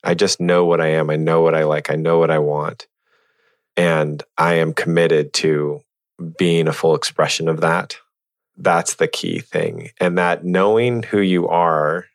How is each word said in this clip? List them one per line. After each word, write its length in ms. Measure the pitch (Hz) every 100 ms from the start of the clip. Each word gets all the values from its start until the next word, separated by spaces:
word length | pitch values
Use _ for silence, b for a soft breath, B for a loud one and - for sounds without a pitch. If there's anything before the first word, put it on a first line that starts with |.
I 120 | 98 87
just 240 | 98 -
know 260 | 87 87 87
what 160 | 85
I 60 | 80
am. 220 | 78 78
I 60 | 76
know 260 | 80 82
what 120 | 82
I 100 | 80
like. 280 | 78 76 76
I 40 | 76
know 220 | 80 82
what 140 | 82
I 80 | 78
want. 480 | 73 73 76 - - _ _ _ _ _ _ _ _ -
And 480 | 87 80 76 73 - -
I 180 | 82 85
am 180 | 80
committed 600 | 78 - 82 82 78 73
to 480 | - 80 76 73 73 _ _ _ _ 85 82
being 300 | 87 82 78
a 60 |
full 220 | 76 82 76
expression 520 | - - 78 - 82
of 140 | 78
that." 360 | 82 85 - - _ _ _ _ _ _
That's 400 | 95 85 - -
the 120 | 82
key 300 | - 87 82
thing. 540 | - 80 80 80 82 _
And 180 | 90 87
that 260 | 87 85
knowing 600 | 87 90 101 110 123 120
who 160 | 110 104
you 280 | 98 90 85
are 580 | 85 85 78 76 85 -